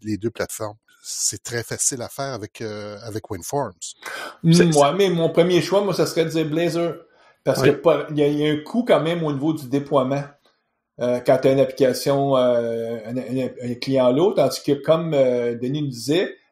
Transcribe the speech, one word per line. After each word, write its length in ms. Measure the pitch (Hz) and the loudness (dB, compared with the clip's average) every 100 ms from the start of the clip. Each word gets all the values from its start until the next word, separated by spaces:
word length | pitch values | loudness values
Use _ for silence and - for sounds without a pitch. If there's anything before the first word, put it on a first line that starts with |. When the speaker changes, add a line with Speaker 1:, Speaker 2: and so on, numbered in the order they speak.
Speaker 1:
les 140 | 107 101 | -8 -6
deux 160 | 113 | -6
plateformes. 460 | - 92 - 107 107 _ _ | -6 -8 -6 -10 -12 _ _
C'est 400 | - - - 104 | -14 -6 -4 -6
très 200 | - 120 | -8 -8
facile 380 | - 113 - 131 | -6 -4 -4 -4
à 60 | 107 | -10
faire 260 | - 139 | -10 -8
avec, 280 | 120 104 - | -8 -12 -12
euh, 360 | 110 104 104 104 | -12 -10 -12 -14
avec 260 | 113 107 - | -10 -10 -10
WinForms. 440 | 95 - 143 123 90 - - - - - - | -12 -6 -6 -6 -10 -16 -14 -14 -12 -14 -2
Speaker 2:
Mm, 100 | 165 | 4
Speaker 3:
C'est, 100 | 170 | 6
Speaker 2:
ouais, 80 | 170 | 6
Speaker 3:
c'est 220 | 147 143 | 6 4
Speaker 2:
mais 160 | 180 196 | 4 2
mon 200 | 175 160 | 2 0
premier 320 | - 175 175 | 2 4 4
choix, 200 | - 190 | 2 0
moi, 120 | 208 | 2
ça 120 | 170 151 | 0 0
serait 180 | - | 0
de 60 | 165 | -2
dire 160 | 160 156 | 0 -2
Blazor. 480 | 156 170 165 170 - - _ _ _ | 0 0 0 -4 -6 -14 _ _ _
Parce 180 | - 135 | -2 2
Speaker 3:
Oui. 80 | 135 | 4
Speaker 2:
que 60 | 143 | 4
pas, 320 | 170 143 - | 4 2 0
il 60 | 147 | 0
y 60 | |
a, 40 | 147 | 2
il 100 | 147 | 2
y 100 | 151 | 0
a 60 | |
un 40 | 151 | -2
coût 280 | - 226 240 | -2 -2 2
quand 140 | 156 | 2
même 220 | 156 170 | 2 -2
au 100 | 156 | -2
niveau 200 | 139 151 | -2 -2
du 140 | 156 127 | -4 -2
déploiement. 560 | 139 139 143 127 139 143 _ _ _ _ _ _ - | -4 0 0 0 -2 -6 _ _ _ _ _ _ -6
Euh, 200 | 123 123 | -2 -2
quand 200 | 123 131 | 2 4
t'as 120 | 135 | 4
une 60 | 135 | 4
application, 760 | 131 - 127 123 - 139 139 131 | 2 2 2 2 0 0 2 2
euh, 600 | 123 120 117 117 113 117 110 | 4 2 0 -4 -4 -8 -8
un, 120 | 123 | -8
un, 320 | 113 131 123 - | -6 -4 -4 -6
un 100 | 123 120 | -8 -8
client 360 | - 135 123 | -2 2 4
lourd, 240 | 131 190 - | 4 2 4
tandis 260 | 135 - - | 0 0 -2
que 80 | |
comme, 400 | 139 - 165 165 | -2 2 2 2
euh, 420 | 147 127 123 120 117 | 2 2 2 -2 -4
Denis 260 | 123 147 | -4 -4
nous 60 | 147 | -4
disait, 480 | 117 113 165 - - _ | -6 -2 0 0 -6 _